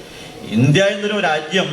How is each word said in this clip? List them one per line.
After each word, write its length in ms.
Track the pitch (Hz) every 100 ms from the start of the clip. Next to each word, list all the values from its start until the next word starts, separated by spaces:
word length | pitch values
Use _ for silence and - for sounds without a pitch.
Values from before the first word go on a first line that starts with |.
| - - - - - 110
ഇന്ത്യ 260 | 135 151 196 202
എന്നൊരു 220 | 208 208 180
രാജ്യം 380 | 156 151 190 151